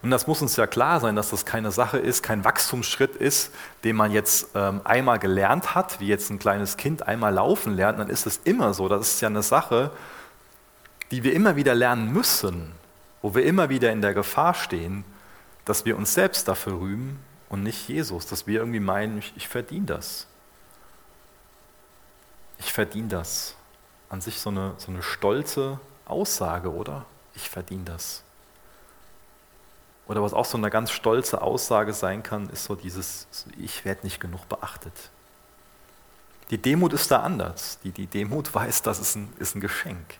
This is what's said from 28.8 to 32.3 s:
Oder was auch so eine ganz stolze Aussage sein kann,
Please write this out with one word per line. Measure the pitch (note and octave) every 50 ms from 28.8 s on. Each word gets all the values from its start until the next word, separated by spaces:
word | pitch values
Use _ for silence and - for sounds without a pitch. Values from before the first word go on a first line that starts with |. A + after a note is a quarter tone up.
| - - - - - - - - - - - _ _ _ _ - - - - - - _ _ _ _ -
Oder | G#2 G#2+
was | G#2 G#2 -
auch | - A#2+
so | - - A#2+
eine | G#2 G#2
ganz | G2+ G#2+ A#2 B2
stolze | - - - A2+ A2 B2 C3 - - -
Aussage | - - - - - - A#2+ G#2+ G#2+ G#2 G#2
sein | G2+ - F#2 F#2+ G#2+
kann, | G#2+ -